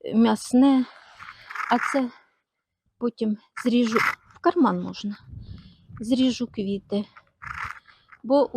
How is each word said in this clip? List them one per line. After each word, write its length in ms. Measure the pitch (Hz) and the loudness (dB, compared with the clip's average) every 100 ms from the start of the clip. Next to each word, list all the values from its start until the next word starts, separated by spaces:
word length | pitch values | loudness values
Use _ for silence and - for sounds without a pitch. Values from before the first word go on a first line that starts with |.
| - | -4
е, 80 | |
м'ясне. 720 | 214 226 220 - 247 277 262 247 - - - - - - - - | 2 4 2 2 4 6 6 0 -6 -20 -20 -20 -20 -16 -10 -2
А 60 | 240 - | -2 0
це 160 | 277 247 - _ _ _ _ _ _ _ - | -2 -4 -8 _ _ _ _ _ _ _ -6
потім 400 | 240 - 220 208 _ - | -6 -4 -4 -4 _ -4
зріжу, 360 | 247 240 233 220 - - _ - | 0 2 2 2 0 -4 _ -4
в 40 | |
карман 420 | 339 349 247 180 | 0 4 2 2
можна, 360 | 180 185 202 208 - - - - - - _ - | -6 -10 -10 -10 -14 -18 -16 -18 -20 -20 _ -12
зріжу 480 | 220 254 262 226 240 | -2 2 2 0 -6
квіти. 580 | - 196 202 - 202 208 - _ _ - - - - _ _ _ - | -6 -4 -4 -4 -6 -6 -14 _ _ -14 -12 -12 -14 _ _ _ -14
Бо 260 | 220 277 269 | 0 2 2